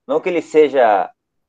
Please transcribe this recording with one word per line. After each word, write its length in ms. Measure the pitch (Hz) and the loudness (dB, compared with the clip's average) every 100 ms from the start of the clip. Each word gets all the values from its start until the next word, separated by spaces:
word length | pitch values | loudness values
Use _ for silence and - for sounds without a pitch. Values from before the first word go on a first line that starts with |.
| - | -8
não 140 | 151 | -6
que 80 | 185 | -4
ele 140 | 170 | -6
seja, 640 | 147 156 151 135 117 101 87 - _ _ | -2 0 2 2 0 0 -2 -10 _ _